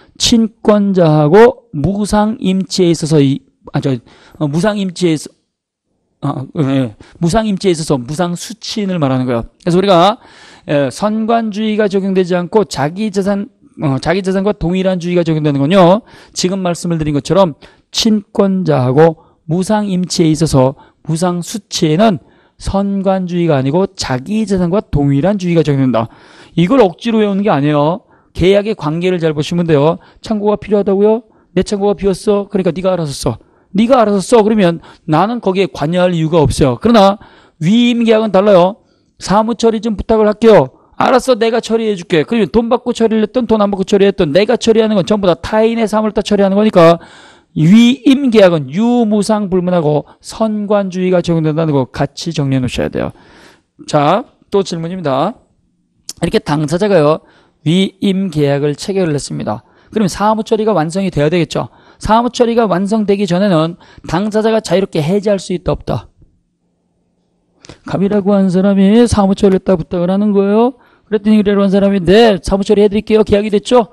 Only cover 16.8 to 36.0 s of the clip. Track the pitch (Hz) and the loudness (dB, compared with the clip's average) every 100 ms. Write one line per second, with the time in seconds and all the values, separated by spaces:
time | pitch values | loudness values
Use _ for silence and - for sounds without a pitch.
16.8 | 180 165 151 143 - 170 185 135 - _ | -4 -4 -2 -4 0 2 2 -2 -18 _
17.8 | _ - 233 214 - - 196 190 160 143 | _ -4 0 0 -2 -2 0 0 0 0
18.8 | 127 131 165 160 _ _ - 170 185 214 | 2 4 4 2 _ _ -6 -4 0 -2
19.8 | 202 180 180 - 160 156 160 139 131 - | -2 -4 -4 0 0 2 0 2 2 -2
20.8 | - _ - 160 180 175 165 214 - - | -18 _ -8 -4 -2 -4 -8 -12 -10 -4
21.8 | 160 160 226 165 _ _ _ _ - 196 | 0 2 2 0 _ _ _ _ -6 -4
22.8 | 202 196 190 190 180 175 170 139 135 165 | -2 -2 -2 -2 -2 -2 0 0 0 0
23.8 | 196 - - 127 139 214 208 190 175 196 | -2 -6 -6 -6 -4 -4 -2 -2 -2 -2
24.8 | 214 147 143 139 170 208 175 165 151 139 | -2 -2 0 0 0 -2 -2 0 0 0
25.8 | 131 113 113 - - - - - 175 269 | 0 0 -4 -10 -20 -20 -8 -2 2 4
26.8 | 196 160 233 220 208 196 202 135 143 147 | 2 0 -4 0 0 0 0 0 0 0
27.8 | 147 190 _ _ _ - 170 202 208 208 | 0 -2 _ _ _ -2 2 2 0 -6
28.8 | 147 165 180 180 160 156 147 175 170 147 | -4 -4 -2 -2 -2 -4 -4 -2 0 2
29.8 | 151 170 - _ - 214 208 208 - 208 | 2 -2 -10 _ -8 -4 -2 -4 -2 -2
30.8 | 202 196 208 226 - _ _ 175 190 202 | 0 0 2 0 -4 _ _ -4 -4 -2
31.8 | 202 196 196 180 214 202 196 190 180 170 | -2 -2 -2 -2 -2 -2 -2 -4 -4 -2
32.8 | 185 180 156 131 135 117 _ _ _ 190 | -4 -4 -6 -6 -6 -6 _ _ _ -2
33.8 | 226 262 208 202 175 240 214 220 180 165 | 2 4 2 0 2 2 2 2 2 0
34.8 | - - - 156 202 240 196 185 185 - | -10 -16 -2 0 0 -2 -2 -2 -2 -4
35.8 | 147 180 | -4 0